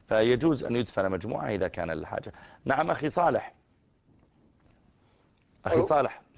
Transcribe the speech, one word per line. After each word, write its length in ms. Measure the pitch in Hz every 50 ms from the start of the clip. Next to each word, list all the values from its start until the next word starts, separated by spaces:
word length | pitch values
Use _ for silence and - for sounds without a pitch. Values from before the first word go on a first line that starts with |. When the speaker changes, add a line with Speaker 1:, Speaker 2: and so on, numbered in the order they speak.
| _
Speaker 1:
فيجوز 560 | - 113 110 110 120 123 117 135 165 151 123 127
أن 120 | - 117
يدفن 360 | 120 120 - - - 95 95
مجموعة 380 | 95 90 98 110 - - 151 131
إذا 180 | 107 92 92
كان 240 | 87 - 92 85 85
للحاجة. 400 | 80 78 82 - - - - 107 - - - - - - -
نعم، 260 | 127 135 139 160 170
أخي 180 | 165 - 151 151
صالح. 440 | - 180 170 160 123 101 - - - _ _ _ _ _ _ _ _ _ _ _ _ _ _ _ _ _ _ _ _ _ _ _ _ _ _ _ _ _ _ _ _ _ _ _ _ _ _ _ _ _ -
أخي 100 | - 165
Speaker 2:
ألو. 120 | 160 -
Speaker 1:
صالح، 340 | - 156 143 131 117 - - _ _ _